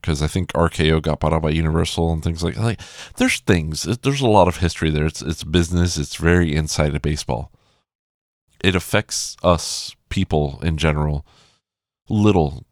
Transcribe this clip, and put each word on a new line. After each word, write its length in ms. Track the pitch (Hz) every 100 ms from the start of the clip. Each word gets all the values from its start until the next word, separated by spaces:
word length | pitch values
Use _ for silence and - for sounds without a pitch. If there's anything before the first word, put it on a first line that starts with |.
'Cause 180 | - 73
I 60 | 76
think 260 | 95 87
R 140 | - 85
K 240 | - 78
O 80 | 80
got 200 | 78 73
bought 120 | 78
out 100 | 80
by 80 | 80
Universal 600 | 80 80 80 82 - 82
and 100 | 80
things 200 | 82 82
like, 160 | 85 71
like, 220 | 113 104 - - - -
there's 240 | 254 -
things, 460 | - 90 78 78 -
it, 160 | 120
there's 180 | 131 139
a 80 | 131
lot 200 | 104 90
of 100 | -
history 320 | 87 - 80
there. 160 | 76 78
It's, 160 | -
it's 220 | 67 80
business. 520 | 78 85 80 87 87 80
It's 200 | 73 -
very 380 | 82 87 85
inside 400 | 73 76 - 76
of 60 | 71
baseball. 500 | 76 73 - 60 71 _ _ _ _ _ _ _ _ _ _ _
It 120 | 92
affects 640 | 92 - 107 - - - -
us 520 | 90 85 - - - - _
people 500 | - 92 78 73 69
in 140 | 82 80
general 500 | 80 76 76 73 - _ _ _ _ _ _ _ _
little 560 | 107 104 95 76 65 -